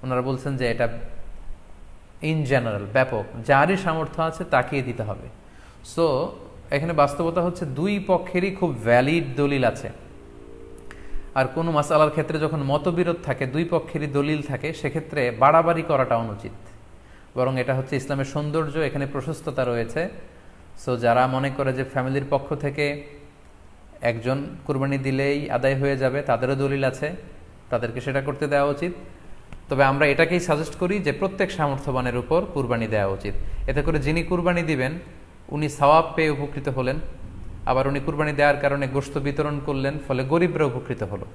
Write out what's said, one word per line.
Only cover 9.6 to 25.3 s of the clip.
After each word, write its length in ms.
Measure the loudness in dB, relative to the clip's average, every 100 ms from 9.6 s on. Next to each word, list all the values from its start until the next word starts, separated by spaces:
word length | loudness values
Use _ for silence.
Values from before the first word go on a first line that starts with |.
| 2
আছে। 240 | 0 -8 -12 -18 -18 -18 -18 -18 -16 -16 -16 -16 -14 -4 -4 -2 0
আর 100 | 0
কোনো 260 | 0 2
মাসআলার 380 | 2 4 6 6
ক্ষেত্রে 300 | 4 0 0
যখন 240 | 0 0
মতবিরোধ 520 | 0 2 2 2 0 0
থাকে, 220 | -2 -2 0
দুই 200 | 0 0
পক্ষেরই 420 | 0 0 -4 -2
দলিল 340 | 0 0 0
থাকে, 320 | -2 -4 -4
সেক্ষেত্রে 580 | -4 -4 -4 -4 0 0
বাড়াবাড়ি 500 | 6 6 8 6 2
করাটা 360 | 2 2 4 2
অনুচিত। 340 | 0 -6 -10 -14 -18 -20 -20 -20 -20 -20 -10 -2
বরং 220 | 0 0
এটা 160 | 0 -2
হচ্ছে 200 | 0 -4
ইসলামের 300 | -2 -2 -2
সৌন্দর্য, 520 | -2 -2 -2 -2 0
এখানে 280 | -2 -2 -4
প্রশস্ততা 600 | -4 -6 -6 -6 -2 0
রয়েছে। 440 | 0 -2 -2 -4 -6 -16 -18 -20 -20 -18 -10 -4
So 100 | 2
যারা 320 | 4 6 4
মনে 220 | 2 -2
করে 240 | 0 -2
যে 100 | 0
ফ্যামিলির 400 | -2 -2 0 -2 0
পক্ষ 260 | -2 -2 -4
থেকে 480 | -4 -2 -2 -2 -10 -18 -20 -20 -20 -20 -20 -20 -20 -4
একজন 440 | -2 0 -2 -2 -4 -10 -4
কুরবানি 320 | -2 0 0
দিলেই 520 | 0 0 2